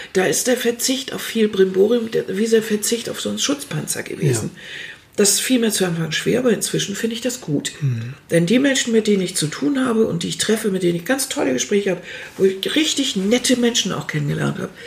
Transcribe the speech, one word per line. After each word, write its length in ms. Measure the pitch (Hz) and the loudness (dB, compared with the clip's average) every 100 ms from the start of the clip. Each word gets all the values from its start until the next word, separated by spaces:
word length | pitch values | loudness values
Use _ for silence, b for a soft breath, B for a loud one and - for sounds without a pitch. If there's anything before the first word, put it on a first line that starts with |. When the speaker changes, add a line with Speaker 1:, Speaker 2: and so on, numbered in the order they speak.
| B | B
Speaker 1:
da 120 | 190 | 0
ist 220 | 180 156 - | 2 2 2
der 100 | 247 | 2
Verzicht 560 | 233 233 - 262 - | 0 -2 -2 -2 -4
auf 80 | 196 | -8
viel 280 | - 226 214 | -4 2 2
Brimborium, 640 | 196 190 185 208 240 220 | 4 4 6 4 4 0
der, 120 | 220 - 190 | -2 -2 0
wie 80 | 226 | 4
der 160 | 226 | 4
Verzicht 480 | 214 208 - 233 - | 2 -2 0 -2 -4
auf 100 | - | -6
so 80 | 208 | -6
einen 100 | 208 | -4
Schutzpanzer 600 | - 285 - 151 - - | -2 -2 -4 -6 -6 -6
gewesen. 460 | - - 147 117 98 | -8 -2 0 0 -2
Speaker 2:
Ja. 60 | - B B B B B - | -10 B B B B B 0
Speaker 1:
Das 220 | 202 - | 2 2
fiel 180 | - 254 | 2 2
mir 100 | 226 | 2
zu 140 | 214 | 0
Anfang 260 | 185 165 160 | 0 0 -2
schwer, 280 | 156 - 214 | -2 0 2
aber 100 | 254 | 2
inzwischen 420 | 208 - 160 - 202 | 0 0 -2 -4 -4
finde 180 | 226 | -4
ich 60 | 226 | -4
das 180 | 254 - | -6 -6
gut. 320 | - 143 - - | -4 -4 -4 -4
Speaker 2:
Mhm. 340 | 143 117 117 135 - | -2 -2 -6 -12 0
Speaker 1:
Denn 160 | 170 170 | 2 4
die 120 | 247 | 4
Menschen, 320 | 277 262 247 | 4 0 2
mit 140 | 226 214 | 2 4
denen 140 | 202 | 2
ich 120 | 175 - | 2 -2
zu 100 | 151 | -4
tun 360 | - 285 269 | -2 -2 0
habe 220 | 254 220 220 | 0 2 2
und 160 | 165 | 0
die 60 | 185 | -4
ich 100 | 165 | -2
treffe, 300 | - 220 220 | 0 0 0
mit 120 | 190 | 0
denen 120 | 175 170 | 0 0
ich 80 | |
ganz 240 | - 277 - | 0 -2 -2
tolle 240 | 285 285 | -2 0
Gespräche 380 | 254 - 202 202 | 0 2 0 0
habe, 80 | 170 B B B - | -4 B B B 2
wo 80 | |
ich 300 | 190 190 - 302 | 2 2 -2 0
richtig 380 | 311 - 262 196 | 0 0 -2 0
nette 400 | 190 247 254 247 | 2 2 2 2
Menschen 360 | 240 226 190 | 2 2 -2
auch 140 | 160 - | -4 -4
kennengelernt 500 | 151 147 156 143 143 | -4 -2 -2 -2 -2
habe, 120 | - B | -8 B